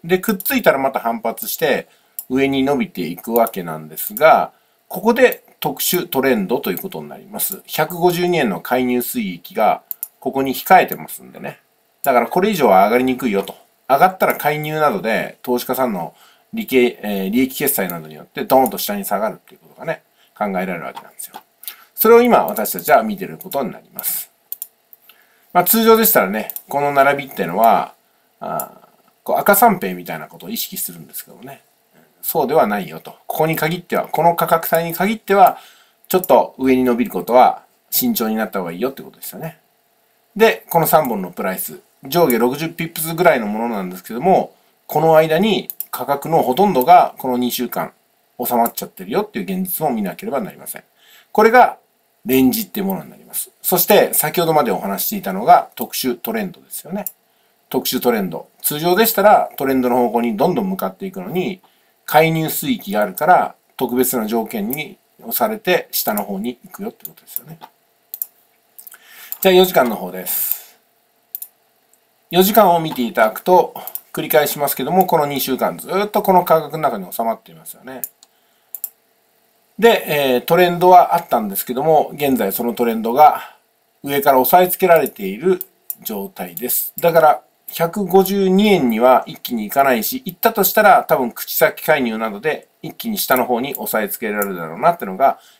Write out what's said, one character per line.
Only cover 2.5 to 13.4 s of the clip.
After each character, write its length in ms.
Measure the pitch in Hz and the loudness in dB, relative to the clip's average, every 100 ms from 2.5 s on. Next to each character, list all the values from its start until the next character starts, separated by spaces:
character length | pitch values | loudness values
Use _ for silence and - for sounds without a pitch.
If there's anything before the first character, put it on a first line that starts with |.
| 139 | 0
伸 140 | 131 143 | 0 0
び 100 | 101 | -4
て 140 | - | -6
い 160 | 78 82 | -8 -8
く 160 | - | -2
わ 160 | 117 110 | 0 0
け 140 | 98 | -2
な 140 | 85 78 | -10 -10
ん 120 | 78 | -12
で 80 | 78 | -12
す 180 | - 104 | -10 2
が、 380 | 156 117 78 _ _ _ - | 4 4 2 _ _ _ -14
こ 140 | 180 | -4
こ 120 | 208 | 0
で 300 | 233 247 - _ - | 4 2 0 _ -8
特 220 | 151 135 | -8 -6
殊 260 | - 180 - | -4 -4 -4
ト 140 | 131 | -2
レ 120 | 131 | 0
ン 140 | 113 95 | 0 -2
ド 120 | 120 | -4
と 120 | 107 | -4
い 40 | 90 | -8
う 20 | |
こ 100 | 95 | -8
と 140 | 82 | -12
に 80 | 73 | -14
な 80 | 76 | -18
り 100 | - | -14
ま 140 | 104 | -8
す。 200 | - - - | -8 -8 -10
百 300 | - 156 175 | -6 -4 0
五 160 | 175 | 0
十 140 | 170 175 | 2 0
二 120 | 170 | 0
円 120 | 120 | 0
の 120 | 85 | -4
介 240 | - 127 127 | -4 -2 0
入 160 | 123 | -2
水 340 | 117 127 101 87 | -2 -6 -6 -8
域 180 | - | -10
が 300 | 104 104 78 - - - _ | 0 0 0 -6 -16 -16 _
こ 100 | 131 | -8
こ 120 | 135 | -4
に 100 | 135 | -4
控 280 | 127 - 185 | -4 4 4
え 60 | 131 | 4
て 80 | 76 | -4
ま 140 | 78 | -14
す 140 | - | -18
ん 100 | 64 | -18
で 80 | - | -16
ね。 180 | 147 - _ _ _ _ | -16 -16 _ _ _ _
だ 100 | 143 | 0
か 80 | 127 | 2
ら 60 | - | 2
こ 120 | 185 | 0
れ 100 | 208 | 0
以 60 | 185 | 2
上 120 | 120 | 4
は 180 | 95 101 | 6 4
上 60 | |
が 60 | 120 | 2
り 40 | |
に 140 | 131 123 | 0 -2
く 100 | 127 | -2
い 60 | |
よ 100 | 98 | -2